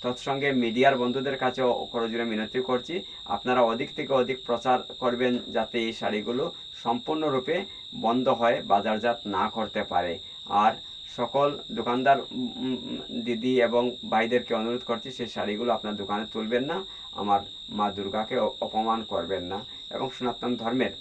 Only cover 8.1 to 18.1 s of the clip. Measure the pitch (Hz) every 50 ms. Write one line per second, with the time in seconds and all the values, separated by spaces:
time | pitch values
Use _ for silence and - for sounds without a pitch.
8.1 | 117 127 127 135 131 - 117 117 117 104 - 104 98 101 101 110 110 107 110 120
9.1 | 117 - - 104 98 95 104 107 - 113 107 101 - 110 101 - - 98 95 87
10.1 | 85 82 - - - - - - 98 101 107 - - - - - - - - -
11.1 | - - 120 117 - 139 143 143 147 135 - - - 113 110 123 120 127 131 139
12.1 | 139 117 - - 120 123 127 117 113 123 127 127 127 120 - - 123 123 - -
13.1 | - 120 113 120 120 110 113 127 127 127 117 113 117 120 123 123 123 - - 107
14.1 | 113 110 117 113 120 123 117 - 120 110 110 117 120 123 - - 117 113 - 135
15.1 | 131 - 123 110 - 110 95 104 104 104 117 123 113 - - 107 104 104 101 95
16.1 | - 104 110 - - 113 107 107 120 123 131 147 170 190 - - - - - -
17.1 | - - 98 104 101 101 - - - - - - - 104 104 101 98 101 98 98